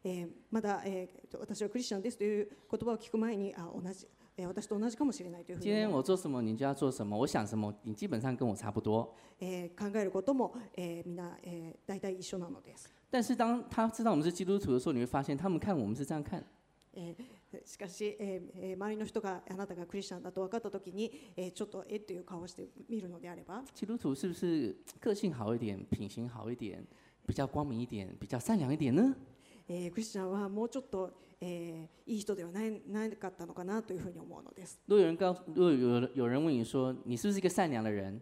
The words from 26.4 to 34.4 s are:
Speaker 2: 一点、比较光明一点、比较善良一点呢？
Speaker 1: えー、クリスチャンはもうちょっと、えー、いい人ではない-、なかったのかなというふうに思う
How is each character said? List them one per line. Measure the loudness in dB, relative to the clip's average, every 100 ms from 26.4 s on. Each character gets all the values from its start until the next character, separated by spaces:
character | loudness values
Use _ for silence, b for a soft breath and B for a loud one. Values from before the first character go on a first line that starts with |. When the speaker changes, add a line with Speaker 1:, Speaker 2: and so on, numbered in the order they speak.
| -6
Speaker 2:
一 | -4
点、 | -6 -8 -14 b b b -4
比 |
较 | 0 0
光 | 0 0
明 | -2
一 | -2
点、 | -4 -6 -10
比 | -4
较 | -2
善 | 4 4
良 | 4
一 | 4
点 | 6
呢？ | 6 6 4 -8 B B B -8
Speaker 1:
え | -6 -4
ー、 |
ク | -4
リ |
ス | -4
チ | -4
ャ | -2
ン |
は | -2 -2
も | -2
う | -4
ち | -4
ょ |
っ | -6
と、 | -4 -4 -8 B -12
え | -8 -6 -8 -10 -12 b -6
ー、 |
い | -4
い |
人 | -2 -4
で |
は | -4
な | -4 -4
い-、 | -4 -6
な | -4 -4
か | -4 -10
っ | -8
た | -10
の |
か | -8
な | -4 -4
と | -4
い | -6
う |
ふ | -6
う |
に | -10
思 | -14
う | -14